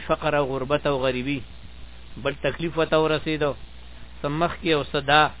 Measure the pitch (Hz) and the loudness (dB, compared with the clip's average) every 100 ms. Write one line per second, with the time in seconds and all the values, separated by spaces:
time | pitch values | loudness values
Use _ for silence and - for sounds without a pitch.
0 | - 160 156 147 139 135 127 147 147 139 | 0 0 2 2 2 0 0 2 2 2
1 | 131 127 127 143 - - - - - - | 2 0 -2 -4 -6 -14 -16 -16 -16 -16
2 | - - 131 143 147 - 165 151 160 160 | -14 -4 -4 0 -2 -2 -2 0 2 4
3 | 156 156 156 156 147 131 - - - - | 4 2 0 0 0 0 -8 -14 -16 -14
4 | - - 147 147 170 - - 156 139 147 | -14 -6 -4 0 0 0 2 2 2 -2
5 | 139 151 151 - | 4 6 6 0